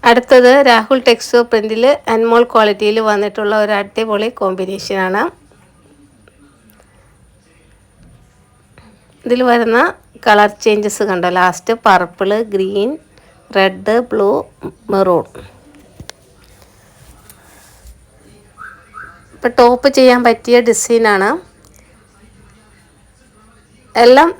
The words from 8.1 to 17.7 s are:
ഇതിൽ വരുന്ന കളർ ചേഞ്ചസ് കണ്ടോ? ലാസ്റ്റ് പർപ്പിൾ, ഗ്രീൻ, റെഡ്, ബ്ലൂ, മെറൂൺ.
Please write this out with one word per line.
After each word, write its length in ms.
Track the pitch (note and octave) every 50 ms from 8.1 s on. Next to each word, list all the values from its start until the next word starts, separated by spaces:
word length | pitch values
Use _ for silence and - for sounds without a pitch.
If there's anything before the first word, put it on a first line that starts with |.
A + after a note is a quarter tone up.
| - _ _ _ _ _ _ _ _ _ _ _ _ - _ _ _ _ _ _ _ _ _
ഇതിൽ 140 | A#3+ A#3+ B3 B3+ B3
വരുന്ന 420 | A#3+ A#3+ A#3 A3+ A3+ A#3+ D4+ F4+ G4 - _ _ _ - -
കളർ 220 | - G#3+ G#3 G#3 G#3 G#3 _ -
ചേഞ്ചസ് 380 | A3+ G#3+ G#3 G#3 G#3 G3+ - G#3+ G3
കണ്ടോ? 200 | F#3 F3+ F3 F3+ F3+
ലാസ്റ്റ് 360 | F#3 F3+ F#3 F3 - _ - A3+ A#3 _
പർപ്പിൾ, 560 | A3 F#3+ F3+ F3+ E3+ F3 - G3 G3 G#3 A3 A#3 A3 G3
ഗ്രീൻ, 380 | G3 F#3+ F#3+ G3+ G3+ G3+ A#3+ D4+ D#4 _ _ _ _ _ _ _ _ _ _ -
റെഡ്, 400 | G3+ F#3+ F#3+ F#3 F#3 G3 G#3+ A3 A#3+ B3 A#3+
ബ്ലൂ, 180 | G#3+ A3 G3+ G3+ A#3 C#4+ - - _ _ - - - _ A3+ A3 G3
മെറൂൺ. 320 | G3 G3 F#3 F3 E3 - - _ - - - _ - _ - _ - - _ _ _ - - - _ _ _ _ _ _ _ _ _ - _ _ _ _ _ _ _ - - - _ _ _ - _ _ _ _ _ _ _